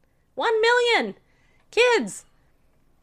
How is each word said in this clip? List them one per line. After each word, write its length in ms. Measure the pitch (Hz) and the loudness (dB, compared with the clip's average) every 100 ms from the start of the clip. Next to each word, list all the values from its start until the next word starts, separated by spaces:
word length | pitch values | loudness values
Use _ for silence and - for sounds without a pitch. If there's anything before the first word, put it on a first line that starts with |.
| _ _ _ | _ _ _
One 260 | - 370 453 | -6 -2 0
million 540 | 453 494 480 359 220 - _ _ _ _ _ | 2 2 2 0 -2 -10 _ _ _ _ _
kids! 560 | - 494 453 208 - - _ _ _ _ _ _ _ | 0 2 0 -2 -12 -20 _ _ _ _ _ _ _